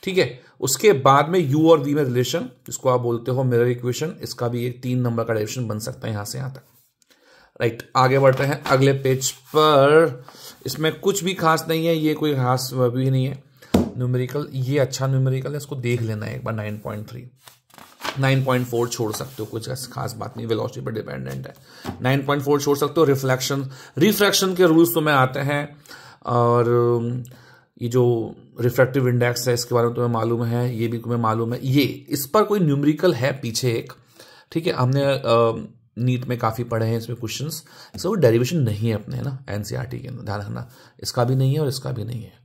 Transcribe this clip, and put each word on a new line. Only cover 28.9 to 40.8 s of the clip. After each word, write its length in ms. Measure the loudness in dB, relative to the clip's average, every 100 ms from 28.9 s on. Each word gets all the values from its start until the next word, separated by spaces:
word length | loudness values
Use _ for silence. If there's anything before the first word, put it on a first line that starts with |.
| 4 2
इंडेक्स 400 | 2 2 0 -2
है, 60 |
इसके 220 | -2 0 0
बारे 120 | 0
में 80 | 0
तुम्हें 160 | -2
मालूम 320 | 0 0 -2
है, 340 | -2 -2 -2 -2
ये 100 | -4
भी 100 | -4
तुम्हें 220 | -4 -2
मालूम 340 | 0 0 -2
है। 60 | -4 0
ये, 140 | 2 0 -2 -6
इस 160 | -6 0
पर 180 | 0
कोई 160 | 2 2
न्यूमेरिकल 540 | 2 2 2 2 2
है 180 | 2 -2 -2
पीछे 300 | -6 -2 -2
एक, 220 | -2 -6 -18 _ _ -20 -20 _
ठीक 160 | -4 -2
है, 60 |
हमने, 300 | 0 2 2
अ, 180 | 2 0 2 4 4 0 -8 -18 _ -4
नीट 280 | -2 -2 -2
में 120 | -2
काफ़ी 260 | -2 -2
पढ़े 220 | -4 -2 0
हैं 120 | -2
इसमें 200 | -4 -10
क्वेश्चंस। 440 | -8 -8 -8 -10 -14 -20 -18 -6
इसका 140 | -4
कोई 100 | 4
डेरिवेशन 380 | 4 4 2 0
नहीं 320 | 0 0 -2
है 60 | -2
अपने, 200 | -4 -6
है 80 |
ना, 220 | -6 -8 -8
एनसीईआरटी 500 | -8 -6 -8 -8 -10
के 80 | -12
अंदर, 160 | -12
ध्यान 160 | -8 -8
रखना, 280 | -8 -10 -12 -18